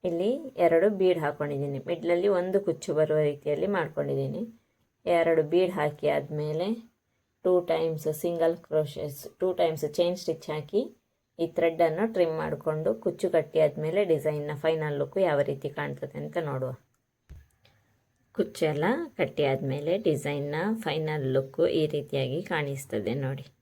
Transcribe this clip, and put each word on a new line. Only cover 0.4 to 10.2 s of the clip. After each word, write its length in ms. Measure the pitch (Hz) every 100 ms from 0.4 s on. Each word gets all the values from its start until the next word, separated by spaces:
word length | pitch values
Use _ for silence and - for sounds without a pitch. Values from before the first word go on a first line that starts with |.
| 285 - 160
ಎರಡು 220 | 165 196 196
ಬೀಡ್ 200 | 185 165
ಹಾಕ್ಕೊಂಡಿದ್ದೀನಿ, 560 | 147 147 147 139 143 139 -
ಮಿಡ್ಲಲ್ಲಿ 420 | 170 170 175 196 185
ಒಂದು 160 | 185 196 196
ಕುಚ್ಚು 240 | 160 - 151
ಬರುವ 200 | 156 151 147
ರೀತಿಯಲ್ಲಿ 360 | 143 147 147 185 196
ಮಾಡ್ಕೊಂಡಿದ್ದೀನಿ. 680 | 151 151 143 139 135 156 226 - _ _ _ _ 175
ಎರಡು 360 | 170 165 165 151
ಬೀಡ್ 200 | 175 185 -
ಹಾಕಿ 280 | 151 147 147 147
ಆದಮೇಲೆ 500 | 139 151 151 156 190 233 - _ _ _ _ _ 180
ಟೂ 80 | 180 175
ಟೈಮ್ಸ್ 360 | 165 165 156 156 151
ಸಿಂಗಲ್ 320 | 170 170 165 170 -
ಕ್ರೋಶೆ, 400 | 156 151 - 147 139 - _
ಟೂ 80 | 185 180
ಟೈಮ್ಸ್ 260 | 170 156 147 147
ಚೈನ್ 200 | 175 185